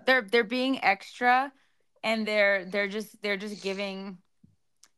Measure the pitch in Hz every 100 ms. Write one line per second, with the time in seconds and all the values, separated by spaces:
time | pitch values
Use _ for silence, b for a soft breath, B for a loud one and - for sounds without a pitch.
0 | - 254 196 240 208 254 262 262 190 196
1 | - - 247 254 269 _ _ _ _ _
2 | 220 226 214 214 202 196 180 202 202 208
3 | 202 - 208 196 208 196 190 190 202 190
4 | 196 180 _ _ _ _ _ _ _